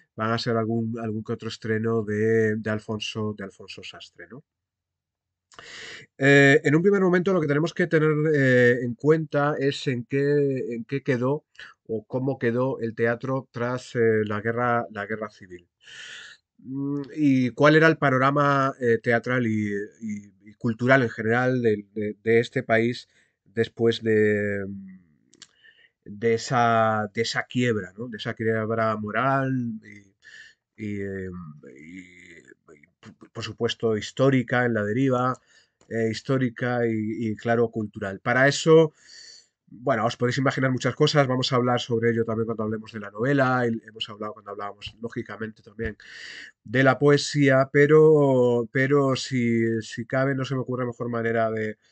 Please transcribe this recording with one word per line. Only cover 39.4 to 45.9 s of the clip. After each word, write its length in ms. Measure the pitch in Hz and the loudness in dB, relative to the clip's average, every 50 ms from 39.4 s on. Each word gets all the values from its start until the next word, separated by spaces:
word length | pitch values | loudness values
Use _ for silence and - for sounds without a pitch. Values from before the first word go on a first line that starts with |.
| _ _ _ _ _ | _ _ _ _ _
bueno, 360 | _ - 101 123 139 127 110 104 | _ -20 -6 -4 -2 0 0 0
os 100 | 117 - | -2 0
podéis 220 | - 123 123 120 139 | 0 -2 0 0 0
imaginar 320 | 135 135 - 143 131 131 | 0 0 0 0 -2 -2
muchas 240 | 127 120 - 127 113 | -2 -2 -2 -4 0
cosas, 320 | - 151 147 - 147 139 | 0 0 2 4 2 2
vamos 260 | 127 127 131 127 - 135 | 2 0 -2 -2 0 0
a 40 | |
hablar 220 | 123 123 123 123 120 | 0 0 0 0 -2
sobre 300 | - - 120 113 113 117 | -2 -2 0 2 2 2
ello 160 | 117 113 113 | 2 0 -2
también 220 | 117 113 110 113 | -2 -2 -2 -2
cuando 160 | 110 113 107 107 | -4 -4 -4 -4
hablemos 280 | 107 110 110 110 107 | -4 -6 -6 -10 -12
de 100 | 117 110 | -14 -14
la 100 | 104 101 | -14 -12
novela, 560 | 101 104 120 135 143 139 131 127 131 127 123 | -6 -4 -2 0 2 2 2 2 2 0 0
y 120 | 117 113 110 - | 0 -2 -4 -8
hemos 220 | 110 107 110 - - | -14 -14 -14 -14 -12
hablado 240 | 107 104 107 107 104 | -10 -10 -12 -12 -12
cuando 160 | 104 104 101 | -14 -14 -14
hablábamos, 480 | 101 104 101 101 101 104 101 - - 107 | -10 -10 -10 -10 -12 -14 -18 -20 -14 _
lógicamente, 640 | 117 113 - 117 110 - 104 101 110 110 110 _ | -14 -10 -10 -10 -10 -10 -12 -12 -12 -12 -12 _
también 340 | _ 110 101 110 113 110 | _ -18 -12 -10 -10 -10